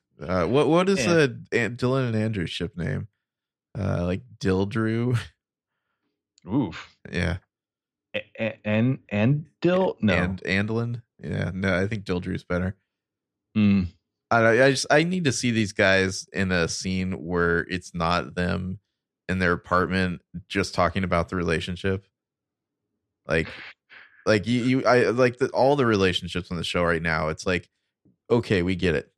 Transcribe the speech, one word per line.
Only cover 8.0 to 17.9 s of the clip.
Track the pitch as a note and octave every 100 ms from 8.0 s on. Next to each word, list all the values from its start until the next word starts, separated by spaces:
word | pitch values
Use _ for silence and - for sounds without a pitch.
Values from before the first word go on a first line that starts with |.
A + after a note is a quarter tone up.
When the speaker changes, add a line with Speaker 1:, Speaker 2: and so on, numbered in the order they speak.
| _ G#2
Speaker 2:
A-, | - -
a-, | A2 -
and, | G#2+ G#2+ B2+ B2+ -
and | G#2 A#2 D3 - _
Dil-, | E3+ F#3 F#3 -
no. | G#2+
Speaker 1:
And, | F2+ F#2 F#2+
Andelin? | - F#2+ G#2+ A2+ A#2 A#2 - _
Yeah, | - G2 F#2
no, | F#2 F#2+ F2+
I | G2+
think | G#2+ G2
Dildrew's | F2+ F2+ F#2
better. | - F2+ F2+ - _ _ _ _ _ _ _ A2
Speaker 2:
Mm. | G#2 G2+ E2+ - _ _ -
Speaker 1:
I, | A#2 A2+ A2+ C3+
I |
just, | B2+ -
I | D3+
need | E3+ F#3
to | D3+
see | - B2
these | A2+ G2+
guys | - G2 F#2+ F#2+ F#2 -
in | D#2+ F#2+
a | F2+ E2
scene | - F#2+ F#2 F#2
where | F#2 D#2+ F2 E2+ E2+
it's | - F2+ -